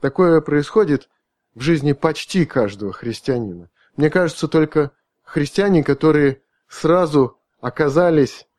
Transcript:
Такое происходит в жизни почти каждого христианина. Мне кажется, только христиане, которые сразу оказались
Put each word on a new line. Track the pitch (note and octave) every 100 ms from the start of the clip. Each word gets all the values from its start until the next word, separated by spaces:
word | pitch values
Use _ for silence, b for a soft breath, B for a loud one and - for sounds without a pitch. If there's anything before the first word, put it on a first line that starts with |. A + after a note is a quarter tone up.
Такое | C#3 C3+ F3+ E3
происходит | D#3+ D3 C#3+ - G3 C#3 _ _ _ _ _
в | -
жизни | C3 E3 C#3+
почти | C#3+ D#3+ D3+ - F#3+
каждого | D#3+ C3+ G#2+ G2+ G#2
христианина. | F#2 A#2 A2 - B2+ A2 F2 E2+ _ _ -
Мне | D3+
кажется, | F#3 F3 - D#3
только | D#3+ D3+ D#3 C#3+ _ _ _ _
христиане, | - C#3+ - G3+ F#3
которые | C#3 C#3 D#3+ D3+ C#3+ C3+ _ _ _
сразу | - D#3+ F3 F3 D3 B2 _ _ _
оказались | A#2+ - D3+ C#3 F3 D#3+ C3 - _